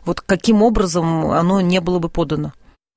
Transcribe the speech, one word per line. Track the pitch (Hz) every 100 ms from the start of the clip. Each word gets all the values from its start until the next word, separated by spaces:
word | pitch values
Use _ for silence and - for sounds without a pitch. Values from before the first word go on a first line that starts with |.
| -
Вот | 175
каким | - 190 - 214
образом | 226 214 190 180 165 165 156
оно | 156 170 196
не | 175 185
было | 170 180
бы | 165
подано. | - 156 151 147 - _ _ _